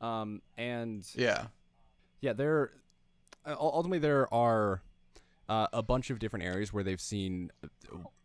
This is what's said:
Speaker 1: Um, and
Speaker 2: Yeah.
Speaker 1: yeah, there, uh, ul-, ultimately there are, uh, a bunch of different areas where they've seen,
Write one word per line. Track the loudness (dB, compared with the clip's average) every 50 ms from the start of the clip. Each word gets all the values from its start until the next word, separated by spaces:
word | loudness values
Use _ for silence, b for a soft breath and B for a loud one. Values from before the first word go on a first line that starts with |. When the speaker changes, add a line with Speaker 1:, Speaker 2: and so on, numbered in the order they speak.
Speaker 1:
Um, | -6 -4 -4 -4 -6 -6 -8 -12 -14 _ -10
and | -8 -6 -4 -4 -4 -4 -6 -6 -8 -10 -8 -2
Speaker 2:
Yeah. | 2 2 2 2 2 -2 -8 -14 _ _ _ _ _ _ _ _ _ _ _ _ -6
Speaker 1:
yeah, | -4 -4 -2
there, | 0 0 2 2 2 2 0 -4 -12 _ _ _ _ _ _ _ _ _ _ -20 -16 -12
uh, | -10 -4 -2
ul-, | 0 0 2
ultimately | 2 0 0 0 2
there | 4 4 4 4 4 4 4
are, | 4 6 6 6 6 4 2 0 -2 -4 -10 -20 _ _ _ -20 b b b b b b
uh, | -2 0 0 0 0 0
a | -2 0
bunch | 0 0 0 0 -2
of | -4
different | -4 -4 -6 -4 -4 -4
areas | -2 -2 -2 -2 -2 -2
where | -2 -2
they've | -2 -2 -4
seen, | -4 -4 -4 -2 -2 -2 -2 -4 -6 -8 -10 _ -18 -18 _ _ -18 -14 -14 -14 -14 -14 -18 _